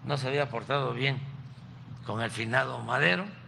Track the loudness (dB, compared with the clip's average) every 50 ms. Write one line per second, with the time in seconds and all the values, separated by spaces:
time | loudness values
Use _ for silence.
0 | 0 0 0 0 0 0 2 2 2 2 0 -4 0 2 2 2 2 0 0 2
1 | 2 0 0 0 -4 -8 -10 -10 -12 -12 -14 -14 -14 -16 -14 -14 -14 -14 -14 -12
2 | -6 -4 -2 0 0 -2 0 -2 -2 2 4 4 4 4 0 -4 -2 0 2 4
3 | 6 6 4 4 0 -4 -8 -12 -16